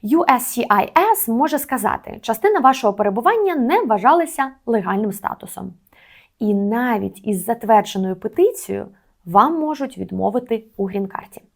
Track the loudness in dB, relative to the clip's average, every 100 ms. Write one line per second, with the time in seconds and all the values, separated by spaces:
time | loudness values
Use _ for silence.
0 | 2 2 4 2 0 -4 2 2 4 2
1 | 2 2 0 0 0 0 -2 -2 -2 -4
2 | -8 -14 -6 0 2 4 4 4 0 0
3 | -2 0 0 2 0 0 2 2 2 2
4 | 4 4 2 -4 -6 -6 -2 -2 0 -2
5 | -2 -4 -8 -8 -12 -14 -14 -16 _ _
6 | _ _ _ _ -2 0 0 -2 -2 -2
7 | -4 -8 -6 -6 -4 -6 2 2 2 -4
8 | -4 -4 -6 2 2 0 -8 -8 -8 _
9 | _ _ 0 2 2 0 -4 -4 -8 -8
10 | -10 -4 -2 -2 -4 -6 -6 -8 -6 -4
11 | -6 -10 -14 -20 _